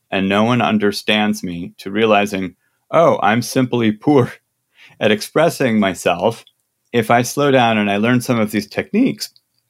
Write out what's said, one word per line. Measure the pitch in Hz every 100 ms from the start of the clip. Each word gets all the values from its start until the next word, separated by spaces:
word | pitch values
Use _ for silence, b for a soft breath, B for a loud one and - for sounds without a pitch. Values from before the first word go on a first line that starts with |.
| -
and | 98 95
no | 101
one | 113 123
understands | 87 107 104 101 - 107 107 104
me | 95 85 90 -
to | 98
realizing, | 101 110 101 101 95 95 - _ _ -
"Oh, | 156 165 113
I'm | 101 113
simply | 120 135 127 123 113
poor | 107 - 147 113 - _ _ _
<laughs> | _ - -
at | 113
expressing | 107 - 151 165 - 131 110
myself. | 98 90 95 87 98 117 - _ _ _ _
If | 120 110
I | 120
slow | 123 - 143
down | 131 117 110
and | 104
I | 101
learn | 113 123
some | 113 120
of | 104
these | 107 104
techniques, | - 95 202 254 - - _ _ _